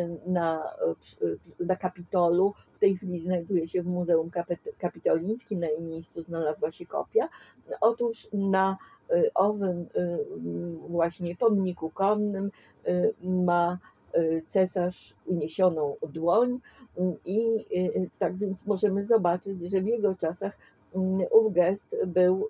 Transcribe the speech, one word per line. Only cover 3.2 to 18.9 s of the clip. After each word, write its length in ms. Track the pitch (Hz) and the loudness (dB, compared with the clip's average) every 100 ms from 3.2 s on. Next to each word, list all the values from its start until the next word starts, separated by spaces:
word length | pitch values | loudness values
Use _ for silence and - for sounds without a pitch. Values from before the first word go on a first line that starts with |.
znajduje 480 | 165 180 170 190 165 | -2 -2 0 -2 0
się 140 | 185 | -2
w 40 | 175 | -2
Muzeum 440 | 180 175 165 165 | -2 2 2 2
Kapit-, 420 | 170 170 175 - - | -4 -4 -4 -6 -6
Kapitolińskim, 840 | 180 175 170 165 175 240 - 185 | -6 -2 0 0 0 -6 -4 -4
na 60 | 165 | -2
jej 160 | 156 | -2
miejscu 400 | 170 160 170 - | -4 -8 -10 -12
znalazła 480 | 165 165 156 151 156 | -8 -4 -2 -2 -4
się 160 | - 170 | -6 -8
kopia. 420 | 143 143 220 311 - - _ - - | -6 0 0 0 -6 -20 _ -12 0
Otóż 480 | 226 233 240 226 - | 0 2 -4 -4 -6
na, 440 | 208 196 190 190 190 - - _ | -4 0 2 2 -2 -10 -20 _
e, 120 | 170 165 | 2 2
owym, 520 | - 202 214 196 175 175 | 2 2 2 -2 -4 -4
e, 60 | 175 | -4
mm, 760 | 175 170 - 165 170 170 175 165 | -2 -4 -6 -6 -6 -6 -6 -10
właśnie 600 | 147 170 170 - 175 170 | -6 -2 -2 -2 -8 0
pomniku 540 | 233 208 190 175 160 | 2 2 0 -4 -8
konnym, 600 | - 196 214 208 196 196 - - _ - | -2 0 2 0 -2 -6 -8 -20 _ -2
e, 240 | 180 180 - | 0 0 -2
ma, 560 | 180 185 180 175 175 180 - _ _ | -2 0 2 4 2 -2 -10 _ _
e, 300 | - 165 165 | 0 2 0
cesarz 720 | 160 202 185 190 180 185 - - - | 0 0 2 2 -2 -4 -18 -20 -4
uniesioną 680 | 175 160 - 185 160 147 143 156 | -4 -4 2 2 2 -2 -2 -8
dłoń, 520 | 143 165 190 247 247 - - 247 - | -4 2 4 2 -2 -10 -20 -20 -4
mm, 180 | 185 180 | -4 -4
i, 420 | - 202 226 226 - 180 180 - | -4 -2 0 -2 -2 -2 0 -2
e, 100 | 175 _ | -4 _
tak 180 | 175 185 | -4 -2
więc 300 | 196 190 196 | -4 -4 -2
możemy 380 | 196 202 | 0 2